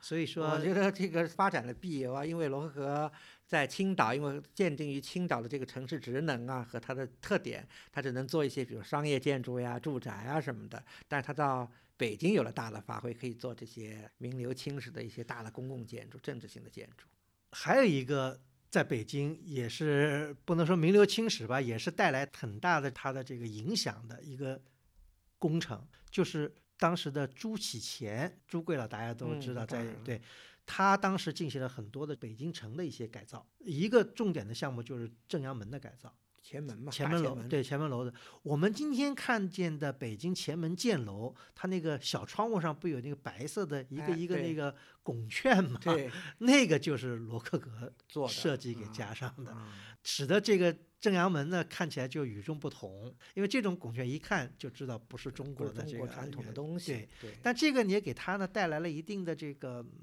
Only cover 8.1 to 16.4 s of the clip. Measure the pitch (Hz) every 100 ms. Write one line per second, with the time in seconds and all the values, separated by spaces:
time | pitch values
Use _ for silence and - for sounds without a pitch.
8.1 | 123 131 160 143 - 123 113 98 147 147
9.1 | 135 147 135 123 123 120 120 160 131 123
10.1 | 101 117 156 135 113 107 113 - - -
11.1 | 143 131 143 143 131 117 - _ - 117
12.1 | 104 165 208 113 120 113 110 - 110 120
13.1 | 117 127 117 127 113 110 - 107 107 107
14.1 | - 123 127 123 127 - 139 123 117 117
15.1 | - 117 120 113 117 127 131 113 117 110
16.1 | - - 113